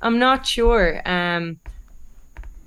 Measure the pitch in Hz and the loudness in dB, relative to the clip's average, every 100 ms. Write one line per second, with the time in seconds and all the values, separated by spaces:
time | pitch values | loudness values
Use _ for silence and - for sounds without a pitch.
0 | 226 233 254 262 254 - 233 233 175 - | -2 2 2 2 0 0 4 4 2 0
1 | - 180 175 175 170 160 - - - - | 0 0 0 -2 -4 -8 -14 -16 -18 -20
2 | - - - - - - | -20 -20 -20 -16 -16 -18